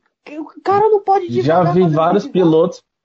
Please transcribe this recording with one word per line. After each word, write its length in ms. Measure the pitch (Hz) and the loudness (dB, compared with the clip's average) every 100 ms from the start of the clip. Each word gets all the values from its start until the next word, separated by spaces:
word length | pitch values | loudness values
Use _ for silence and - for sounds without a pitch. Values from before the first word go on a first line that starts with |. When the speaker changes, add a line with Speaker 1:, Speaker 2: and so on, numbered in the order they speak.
| _ _ - 302 | _ _ -18 -16
Speaker 1:
o 220 | 294 311 | -16 -12
cara 260 | 359 403 427 | -4 0 2
não 120 | 415 | 0
pode 240 | 392 392 349 120 | 0 -2 -2 -4
Speaker 2:
Já 180 | 135 175 | 0 0
Speaker 1:
divulgar 160 | 170 | 2
Speaker 2:
vi 60 | 180 | 2
Speaker 1:
fazendo 140 | 175 147 | 0 0
Speaker 2:
vários 260 | 165 202 | 0 -2
Speaker 1:
divulgar. 220 | 277 180 170 | -2 0 2
Speaker 2:
pilotos 380 | 156 185 - _ _ | 2 0 -4 _ _